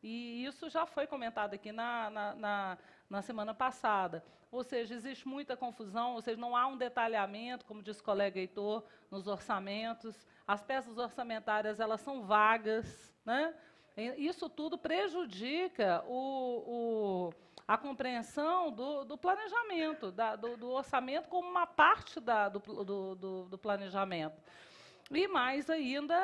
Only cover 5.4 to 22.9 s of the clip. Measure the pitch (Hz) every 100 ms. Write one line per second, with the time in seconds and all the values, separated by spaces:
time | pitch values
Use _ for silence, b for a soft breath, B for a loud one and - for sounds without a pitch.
5.4 | 285 247 247 - 214 214 240 240 220 220
6.4 | 240 240 254 269 247 247 226 220 196 202
7.4 | 240 247 - 214 208 208 - 202 202 190
8.4 | 185 - 208 214 214 B B 196 190 196
9.4 | - 208 196 202 226 233 226 208 - b
10.4 | b 208 208 269 240 220 240 - 240 220
11.4 | 214 214 214 214 220 220 - 269 196 214
12.4 | 214 226 214 220 226 - - _ - 247
13.4 | 320 320 B B B - 233 262 294 359
14.4 | 330 - 311 339 320 330 392 330 311 185
15.4 | 233 302 370 - 202 170 - 247 269 269
16.4 | 254 240 - 240 233 220 208 185 180 165
17.4 | B B B 220 285 254 254 240 226 -
18.4 | 302 359 330 220 262 294 254 294 359 392
19.4 | 427 440 453 349 311 311 202 185 226 214
20.4 | 226 240 240 254 269 294 254 294 320 359
21.4 | 359 359 339 - 311 440 - - 226 226
22.4 | 202 202 196 - 196